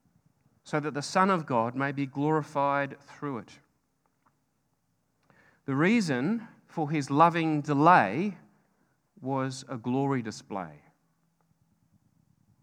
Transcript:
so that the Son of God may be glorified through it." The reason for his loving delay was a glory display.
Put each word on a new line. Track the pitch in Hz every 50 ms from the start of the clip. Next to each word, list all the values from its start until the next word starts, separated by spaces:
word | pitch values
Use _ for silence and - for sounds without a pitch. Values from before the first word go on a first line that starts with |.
| _ _ _ _ _ _ _ _ _ _ _ _ _
so | - - 151
that | 143 151 123
the | 143 139
Son | - - 185 190 196
of | 190 170 147
God | - 131 113 113 120 123
may | 127 139 139
be | 139 139 139
glorified | 135 - 139 143 151 156 156 147 - - 143 139 143 139 143 139 135 - -
through | - - - - 147 143 135
it." | 110 92 - - - _ _ _ _ _ _ _ _ _ _ _ _ _ _ _ _ _ _ _ _ _ _ _ _ _ _ _ _ _ _ _ _ _ _ _ _ _ _ _ _ _
The | 139 135
reason | 139 160 190 233 240 196 160 131 123 131 180 233 226 - - - - _
for | _ - 170 156 143
his | 165 151 135 131
loving | 139 147 165 170 165 170 160 160 156 147
delay | 139 147 143 139 151 170 180 151 110 95 104 151 196 104 87 - - - _ _ _ _ _ _ _ _ _ _ _ _ _ -
was | - 131 135 135 131 135 131 131 - -
a | 135
glory | 117 110 127 127 135 139 139 139 127 110
display. | 110 98 - - - 107 98 87 78 73 73 - _ _ _ _ _ _ _ _ _ _ _ _ _ _ _ _ _ _ _ _ _ _ _ _ _ _ _ _ _ _ _ _ _ _ _